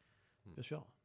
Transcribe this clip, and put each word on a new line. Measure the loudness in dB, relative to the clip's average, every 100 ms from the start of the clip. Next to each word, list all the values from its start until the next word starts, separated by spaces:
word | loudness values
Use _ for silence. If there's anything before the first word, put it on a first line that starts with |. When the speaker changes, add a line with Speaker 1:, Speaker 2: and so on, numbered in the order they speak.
| -20 -20 -20 -14 -6
Speaker 1:
Hmm. |
Speaker 2:
Bien | -2
sûr. | 2 2 0 -12